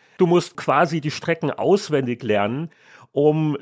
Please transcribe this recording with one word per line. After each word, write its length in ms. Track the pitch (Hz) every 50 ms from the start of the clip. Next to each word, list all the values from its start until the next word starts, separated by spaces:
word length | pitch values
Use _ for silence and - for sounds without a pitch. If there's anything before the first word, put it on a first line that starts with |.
| _ _ _ -
Du 80 | 185
musst 320 | 165 175 175 165 - - -
quasi 420 | - - 135 143 175 156 165 165
die 120 | 139 151
Strecken 400 | - - - - 165 170 - 143
auswendig 720 | - - 110 143 190 202 - - 151 139 131 123 123 - -
lernen, 480 | 107 107 101 101 104 120 143 165 165 _ _ _ _ - - - _
um 460 | - 143 143 151 151 156 156 151 143 -